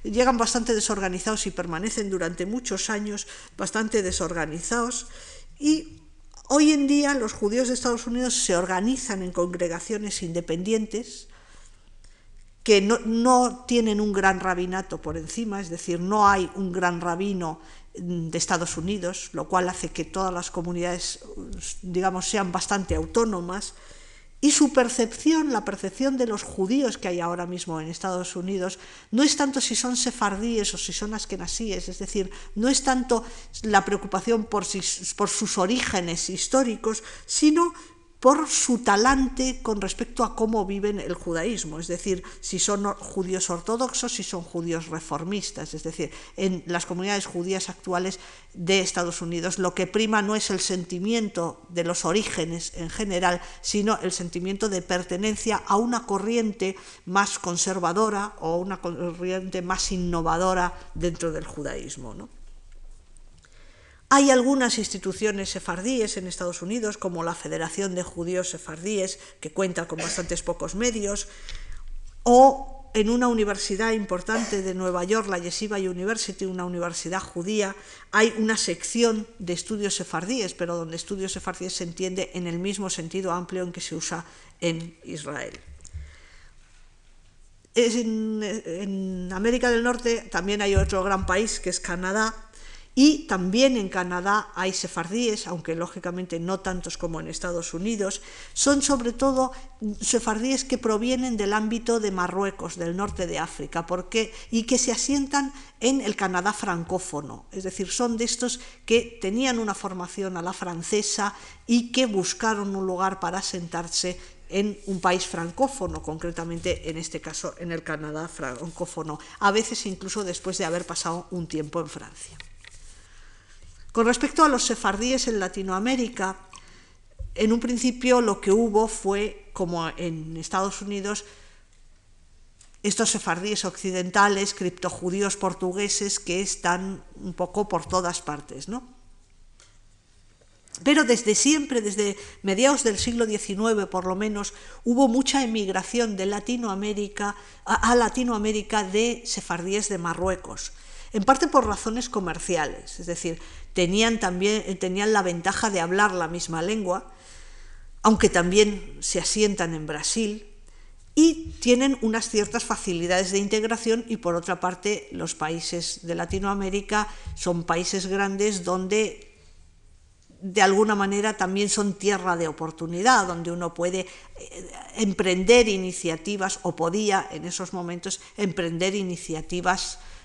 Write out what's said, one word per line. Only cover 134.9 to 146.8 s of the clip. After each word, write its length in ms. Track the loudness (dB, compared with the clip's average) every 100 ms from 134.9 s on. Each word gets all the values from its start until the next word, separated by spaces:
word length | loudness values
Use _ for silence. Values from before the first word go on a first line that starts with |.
| -4 -2 0 0 0
portugueses, 840 | -2 0 -2 0 0 0 0 -4
que 200 | -2 -2
están 640 | -2 -2 0 0 -2 -8 -12 -12
un 180 | -10
poco 340 | -4 -4 -2 0
por 160 | -2
todas 380 | 0 0 0 -4
partes, 460 | -6 -8 -10 -14 -8
¿no? 260 | -10 -10 -20 -20 -20 _ -20 -20 -20 -20 -20 -20 -20 _ -20 -20 _ _ -20 -18 -2
Pero 180 | 4 6
desde 320 | 6 4 4
siempre, 460 | 4 6 4 2 0
desde 360 | 0 0 -2 -2 -10 -6
mediados 400 | -2 4 6 6
del 120 | 2 2
siglo 300 | 0 0 0
diecinueve, 640 | 0 -4 -2 2 2 0
por 180 | -2 -2
lo 80 |
menos, 400 | -2 -2 -2 -6 -10 -18 -8
hubo 240 | 0 6 6
mucha 340 | 4 2 2
emigración 760 | 2 0 0 -2 -2 0 0 0
de 100 | -2
Latinoamérica 1080 | -2 -2 -2 -2 -2